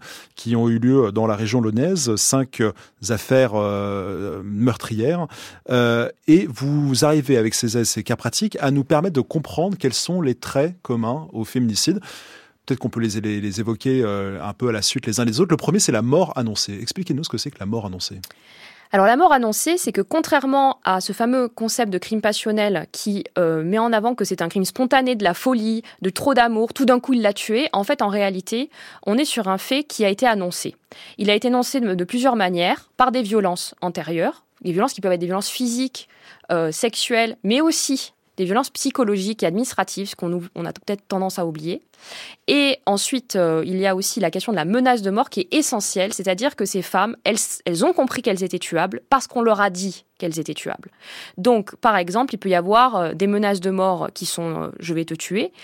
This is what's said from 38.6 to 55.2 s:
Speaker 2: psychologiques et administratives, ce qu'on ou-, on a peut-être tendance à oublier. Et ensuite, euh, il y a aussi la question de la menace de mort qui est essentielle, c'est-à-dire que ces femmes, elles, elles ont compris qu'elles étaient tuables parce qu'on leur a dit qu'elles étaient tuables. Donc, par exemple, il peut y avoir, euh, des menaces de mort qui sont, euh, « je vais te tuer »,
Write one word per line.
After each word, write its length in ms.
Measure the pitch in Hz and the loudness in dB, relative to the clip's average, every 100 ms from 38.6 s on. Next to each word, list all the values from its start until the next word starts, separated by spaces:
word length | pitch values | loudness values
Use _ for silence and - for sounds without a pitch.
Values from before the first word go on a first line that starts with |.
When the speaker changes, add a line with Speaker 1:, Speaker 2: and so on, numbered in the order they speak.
| 269 | -2
Speaker 2:
psychologiques 720 | - 277 254 233 202 190 220 | -4 -4 0 0 0 -2 -2
et 40 | 180 | 0
administratives, 640 | 180 254 - 190 - 196 | 0 -2 -2 -4 -4 -10
ce 60 | - | -6
qu'on 160 | 175 | -4
ou-, 120 | 175 175 | -4 -6
on 120 | - 165 | -10 -10
a 60 | |
peut-être 340 | - - 202 - | -10 -8 -8 -4
tendance 300 | 196 190 185 | -2 -2 -2
à 80 | 170 | -4
oublier. 360 | 156 156 233 - _ - - - - - | -4 -6 -8 -10 _ -20 -18 -18 -14 -4
Et 300 | 285 277 - - | 0 0 0 -2
ensuite, 500 | 202 - 262 - 196 | -2 -2 -4 -4 0
euh, 260 | 170 160 | 0 0
il 120 | 160 185 | -2 -2
y 100 | 196 | -2
a 80 | |
aussi 240 | 190 196 - | -2 -4 -2
la 140 | 175 | -2
question 180 | 185 214 | -2 -4
de 60 | 202 | -2
la 80 | |
menace 380 | 156 233 254 247 | 0 2 4 2
de 80 | 196 | 0
mort 200 | 202 277 | 0 -2
qui 100 | - | -2
est 140 | - | -2
essentielle, 580 | 294 294 226 196 196 190 | 0 0 -2 -2 -2 -2
c'est-à-dire 440 | - 190 185 240 - | -2 -2 0 -2 -2
que 80 | |
ces 180 | 196 196 | -4 -2
femmes, 320 | 175 190 208 240 | -2 0 0 0
elles, 140 | - 214 - - | -2 0 -2 -6
elles 200 | - 170 | -4 0
ont 80 | 269 | 2
compris 300 | 359 262 - | 2 0 0
qu'elles 200 | 247 190 | -2 -2
étaient 160 | 185 175 | -2 -4
tuables 440 | - 165 185 202 - | -4 -2 -2 -4 0
parce 200 | - - | 0 0
qu'on 140 | - | 0
leur 180 | 233 208 | 2 4
a 100 | 202 | 2
dit 340 | 180 196 175 _ _ | 0 -6 -8 _ _
qu'elles 220 | 175 160 | -6 -4
étaient 140 | 151 | -6
tuables. 360 | 151 - - - _ - - - - | -8 -8 -10 -12 _ -20 -18 -16 -2
Donc, 400 | 185 233 196 - | 2 4 2 -2
par 200 | 233 202 | 2 2
exemple, 380 | 175 196 269 | 0 -2 -2
il 40 | 226 | -2
peut 100 | 196 | 0
y 80 | 180 | 0
avoir, 400 | 175 214 254 220 | 4 4 4 4
euh, 160 | 170 | -2
des 160 | 156 196 | 0 0
menaces 320 | 208 208 202 | 2 2 0
de 100 | 185 | -2
mort 380 | 190 190 180 156 | 0 0 0 -4
qui 120 | - 170 | -6 -8
sont, 360 | - 165 160 | -6 -6 -6
euh, « 60 | 160 - | -8 -10
je 140 | 165 | -6
vais 100 | 165 | -4
te 100 | 160 | -4
tuer », 380 | 160 | -8